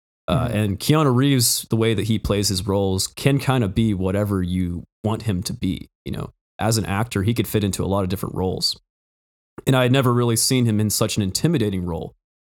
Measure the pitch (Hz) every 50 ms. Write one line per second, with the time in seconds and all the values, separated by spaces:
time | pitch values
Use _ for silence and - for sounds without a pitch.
0 | _ _ _ _ _ - 87 80 80 - - 104 107 101 92 87 - - 151 156
1 | 156 135 120 123 139 143 139 127 117 - - - - - 113 110 110 113 110 98
2 | 95 110 110 101 - - 101 101 101 - 95 90 101 98 95 101 98 95 92 92
3 | - - - - - 143 139 135 - 135 131 131 107 95 95 117 113 110 98 90
4 | 92 92 95 101 104 101 101 95 92 87 92 92 90 87 87 82 - - _ _
5 | - 104 110 - - 110 95 90 - - - - 95 92 82 - - - _ _
6 | _ - - - - - - _ _ _ _ - 101 110 113 110 87 85 98 101
7 | 117 120 - 98 92 107 117 110 101 - - 107 101 98 90 - 92 90 98 101
8 | 95 92 95 - - - - - 92 92 90 - - - - - _ _ _ _
9 | _ _ _ _ _ _ _ _ _ _ _ - - - 135 131 127 120 131 139
10 | 123 127 120 123 120 120 113 117 - - 131 127 120 113 107 104 107 104 - -
11 | 113 101 - 107 101 92 - - - 170 175 139 107 104 95 92 87 87 82 78
12 | - - - _ _ _ _ _ _